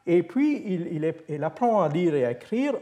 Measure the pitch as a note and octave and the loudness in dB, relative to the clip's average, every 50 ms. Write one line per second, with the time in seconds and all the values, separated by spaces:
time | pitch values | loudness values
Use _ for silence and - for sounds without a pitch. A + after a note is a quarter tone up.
0 | _ F3 E3+ F3+ E3+ F3 - B3+ C#4+ D4+ C#4+ A#3 - G#3+ F#3 E3+ E3+ - F3 D3+ | _ 2 2 2 2 2 0 0 2 2 0 -2 -2 -4 -4 -4 -4 -4 -4 -2
1 | D#3 D#3+ D#3+ - - - D3+ D3 D3+ D#3+ - - B3 A#3+ A3 G#3 F3 D3+ C#3+ E3+ | -2 -2 -4 -4 -8 -10 -6 -4 -4 -4 -2 0 0 2 4 4 2 2 2 2
2 | F3+ E3+ D3 C#3+ B2 A#2+ B2 - - - G#3+ A#3 C4+ D4 B3+ - | 2 2 2 2 2 0 0 -4 -6 -6 -4 -2 -2 -2 -2 -4